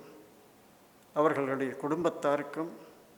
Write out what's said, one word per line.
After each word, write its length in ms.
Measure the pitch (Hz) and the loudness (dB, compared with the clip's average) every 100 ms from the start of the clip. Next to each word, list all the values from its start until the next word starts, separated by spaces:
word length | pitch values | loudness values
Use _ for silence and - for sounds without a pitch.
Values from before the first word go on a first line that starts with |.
| - - - - - - - - - - - - | -12 -20 -20 -20 -20 -20 -20 -20 -20 -20 -6 2
அவர்களுடைய 580 | 151 135 135 135 135 | 4 4 0 0 -2
குடும்பத்தாருக்கும், 1000 | 120 143 156 170 - 147 143 143 - 165 - - - - | -2 -2 0 0 0 2 0 0 -6 -6 -8 -18 -20 -20